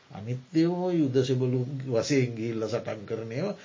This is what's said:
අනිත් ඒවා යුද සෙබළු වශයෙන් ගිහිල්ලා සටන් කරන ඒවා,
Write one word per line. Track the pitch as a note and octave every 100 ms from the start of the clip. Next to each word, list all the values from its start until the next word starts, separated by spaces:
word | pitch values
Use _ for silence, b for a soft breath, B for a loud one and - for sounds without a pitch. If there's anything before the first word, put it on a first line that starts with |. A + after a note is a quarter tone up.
| -
අනිත් | - A2 B2+ -
ඒවා | D#3+ E3 F3 F3+
යුද | E3+ C#3 C3
සෙබළු | B2+ B2+ B2+ B2+ B2 C#3
වශයෙන් | C3 A2+ A2 C#3+ A#2+
ගිහිල්ලා | A2+ A#2 A2+ G#2+
සටන් | A#2+ A2+ A2
කරන | G2+ A2+ A2+
ඒවා, | A#2+ G3+ G3